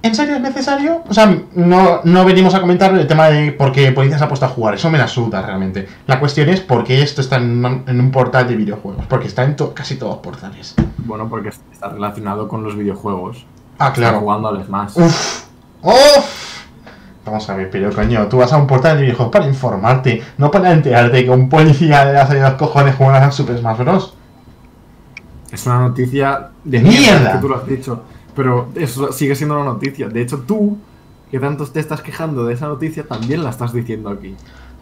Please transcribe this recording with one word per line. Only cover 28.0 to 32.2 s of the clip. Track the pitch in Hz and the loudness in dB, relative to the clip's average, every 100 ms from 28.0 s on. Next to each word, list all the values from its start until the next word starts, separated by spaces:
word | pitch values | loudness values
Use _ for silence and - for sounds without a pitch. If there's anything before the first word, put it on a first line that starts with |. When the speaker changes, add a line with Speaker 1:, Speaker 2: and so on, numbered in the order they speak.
| - - - | -12 -20 -12
Speaker 2:
Pero | - 127 123 120 | -4 0 0 -4
eso | - 143 123 139 | -6 -6 -4 -6
sigue | 131 139 135 | -2 -2 -2
siendo | 151 147 | -2 -2
una | 139 | -4
noticia. | 107 135 135 107 | -6 -8 -8 -8
De | 110 | -6
hecho, | 123 143 | -6 -8
tú, | - 214 208 208 - - _ _ _ | -4 -2 -2 -4 -14 -20 _ _ _
que | 131 | -6
tanto | 139 147 143 | -6 -6 -8
te | 160 | -8
estás | 156 151 | -8 -10
quejando | - - | -12 -10